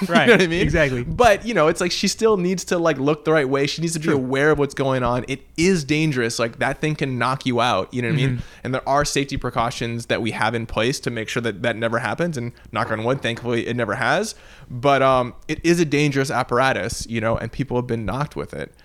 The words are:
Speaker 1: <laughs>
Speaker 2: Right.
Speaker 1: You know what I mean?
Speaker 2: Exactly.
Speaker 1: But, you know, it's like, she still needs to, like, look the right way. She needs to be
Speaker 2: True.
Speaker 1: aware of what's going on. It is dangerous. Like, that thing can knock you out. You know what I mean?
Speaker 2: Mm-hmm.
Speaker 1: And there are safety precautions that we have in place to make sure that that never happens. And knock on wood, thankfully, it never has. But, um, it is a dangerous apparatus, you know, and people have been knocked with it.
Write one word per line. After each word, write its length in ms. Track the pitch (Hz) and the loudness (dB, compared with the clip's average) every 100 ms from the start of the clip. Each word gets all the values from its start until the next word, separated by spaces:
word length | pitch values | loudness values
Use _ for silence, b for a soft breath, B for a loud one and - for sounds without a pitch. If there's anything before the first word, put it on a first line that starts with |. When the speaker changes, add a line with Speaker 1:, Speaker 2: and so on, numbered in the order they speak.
Speaker 1:
<laughs> 60 | 185 | 0
Speaker 2:
Right. 140 | 170 | 4
Speaker 1:
You 60 | 151 | 6
know 60 | 202 | 6
what 60 | |
I 40 | 180 | 4
mean? 140 | 170 | 2
Speaker 2:
Exactly. 420 | 151 165 143 127 | 2 2 2 0
Speaker 1:
But, 420 | 120 160 240 196 214 | -4 4 6 6 2
you 80 | |
know, 140 | 214 156 | 2 2
it's 140 | 170 | 2
like, 100 | 180 | -2
she 160 | - 196 | 0 -2
still 300 | - 220 208 | 2 2 2
needs 260 | 175 185 - | 2 -2 0
to, 120 | 180 | 0
like, 200 | 165 139 | 2 2
look 260 | 139 151 160 | 0 0 2
the 80 | |
right 140 | 160 131 | 2 4
way. 180 | 139 143 | 2 0
She 140 | - | -2
needs 120 | 165 | -4
to 60 | 165 | -2
be 60 | 151 | 0
Speaker 2:
True. 100 | 143 | 0
Speaker 1:
aware 360 | 127 135 151 | 0 2 4
of 80 | 147 | 4
what's 140 | 143 | 0
going 300 | - 135 131 | 0 0 0
on. 220 | 120 123 - | 0 -2 -4
It 140 | 135 - - | -8 -8 0
is 260 | 175 185 | 2 2
dangerous. 560 | 139 151 160 127 117 - | 0 0 2 0 -2 0
Like, 200 | 117 - | -4 -2
that 200 | 123 139 | -4 -2
thing 160 | 156 151 | -4 -2
can 220 | 139 127 | -4 -2
knock 280 | 117 135 - | -2 0 -2
you 140 | 117 | 0
out. 340 | 120 98 92 | 2 0 -2
You 80 | 123 | -4
know 60 | 120 | -2
what 40 | |
I 40 | 143 | 0
mean? 120 | 135 120 | 0 -2
Speaker 2:
Mm-hmm. 80 | B B 120 | B B -6
Speaker 1:
And 80 | |
there 140 | 127 - | -4 0
are 160 | 139 | 0
safety 320 | 147 147 139 131 | 0 -2 -2 -4
precautions 720 | 127 123 117 - 120 117 113 | -4 -2 -2 -2 -6 -6 -2
that 160 | 104 | -2
we 100 | 110 | -2
have 240 | 101 110 117 | -2 -2 -2
in 100 | 110 | -4
place 340 | 110 117 139 | 0 0 0
to 80 | - | -4
make 180 | 117 110 | -6 -6
sure 120 | 127 | -4
that 220 | 117 107 | -4 -2
that 120 | 120 107 | -4 -2
never 240 | 117 113 | -2 -2
happens. 380 | 113 113 175 143 | -4 -2 -4 -4
And 140 | 117 B B | -8 B B
knock 200 | 107 113 | -4 -2
on 120 | 110 | -2
wood, 180 | 113 135 | -2 -2
thankfully, 460 | 117 117 120 117 101 | -2 -4 -2 -2 -2
it 80 | 120 | -4
never 200 | 110 107 | -2 -2
has. 400 | 120 160 220 - B B B | 0 0 -2 -8 B B B
But, 320 | 123 139 135 | -2 2 4
um, 320 | 135 131 120 - - | 4 4 0 -8 -8
it 100 | 156 165 | -2 2
is 140 | 170 | 2
a 40 | 160 | 2
dangerous 460 | 143 147 139 139 | 2 2 2 0
apparatus, 720 | 117 127 123 131 120 101 - - | -2 0 2 2 0 -4 -6 -6
you 120 | 113 | -2
know, 140 | 110 113 | -2 -2
and 140 | 113 | -4
people 260 | - 127 123 | -8 -4 -4
have 100 | 123 | -2
been 180 | 113 104 | -4 -4
knocked 300 | 110 151 - | -4 -6 -6
with 180 | - | -10
it. 200 | - 73 _ | -8 -12 _